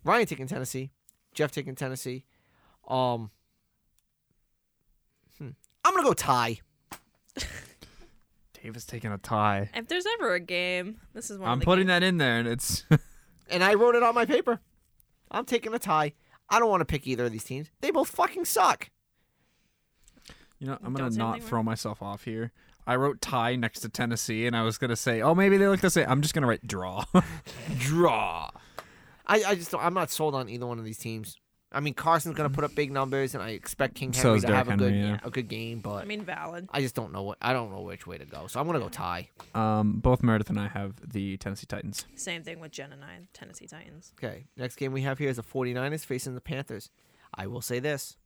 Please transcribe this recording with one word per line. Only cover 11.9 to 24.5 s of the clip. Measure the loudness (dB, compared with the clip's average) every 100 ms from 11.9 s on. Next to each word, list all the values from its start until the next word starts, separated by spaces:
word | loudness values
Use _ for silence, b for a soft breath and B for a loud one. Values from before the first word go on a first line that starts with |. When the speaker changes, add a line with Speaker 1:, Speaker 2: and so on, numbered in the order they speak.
| 4
Speaker 2:
that |
in | 4 4
there, | 4 4
and | 0
it's | -2 -2 -4 2
<laughs> | 0 0 -20 _ _ -4
Speaker 1:
And | 2
I | 6
wrote | 8 8
it | 6
on | 6
my | 4 4
paper. | 2 2 -2 _ _ _ _ _ _ _
I'm | -6
taking | -2 -2 -2
a | -6
tie. | 0 0 0 b b b 2
I | 4
don't | 6
wanna | 4
pick | 2 -2 -2
either | 0 0
of |
these | -2
teams. | -8 -10 -12 _
They | 0
both | 2 0
fucking | 0 0 0 -2
suck. | 4 4 2 -6 _ _ _ _ _ _ _ _ _ _ _ _ B B B B _
Speaker 2:
You | -8
know, | -8
I'm | -6
Speaker 3:
Don't |
Speaker 2:
gonna | -4 -2
Speaker 3:
say | 0
Speaker 2:
not | 0
Speaker 3:
anything | -2 -2
Speaker 2:
throw | -2
Speaker 3:
more. | 0
Speaker 2:
myself | -2 -6 -8
off | -10 -10
here. | -8 -6 -8 b b b -2
I | 2
wrote | 2 0
tie | -2 0 2 0
next | -2 -4
to | -10
Tennessee, | -4 -2 -2 -2 0
and | 0